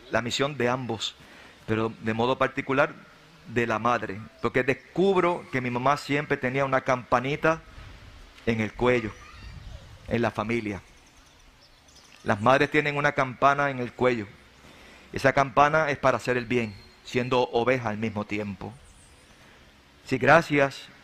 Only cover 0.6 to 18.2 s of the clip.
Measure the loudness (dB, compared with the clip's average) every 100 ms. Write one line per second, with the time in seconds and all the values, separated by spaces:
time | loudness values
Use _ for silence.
0.6 | -2 -2 -4 -6 -6 -10 -20 -20 -20 -16
1.6 | -4 -2 -2 -4 -4 0 0 2 0 -2
2.6 | -2 0 0 -2 -20 -20 -20 -20 -6 -2
3.6 | 0 0 0 0 -2 -10 -14 -6 -2 0
4.6 | 0 -2 -4 0 2 4 2 0 -4 -6
5.6 | -4 -2 0 0 0 -2 0 -2 -2 -2
6.6 | 0 0 0 -2 0 0 0 0 0 0
7.6 | -6 -20 -20 -20 -20 -20 -20 -6 -2 -2
8.6 | -2 0 2 2 -2 -10 -18 -18 -18 -16
9.6 | -16 -18 -18 -18 -4 -2 0 -2 -4 -4
10.6 | -4 -8 -12 -20 -20 -20 -20 -20 -20 -20
11.6 | -20 -20 _ -20 -20 -8 -4 0 4 4
12.6 | 4 2 0 0 0 0 -2 2 2 4
13.6 | 0 -4 -8 0 0 0 -4 -14 -20 -20
14.6 | -20 -20 -20 -20 -12 0 2 2 2 4
15.6 | 4 4 0 0 2 0 0 -4 0 -2
16.6 | -2 -8 -20 -20 -6 -4 0 2 2 0
17.6 | 2 0 -2 -4 -4 -6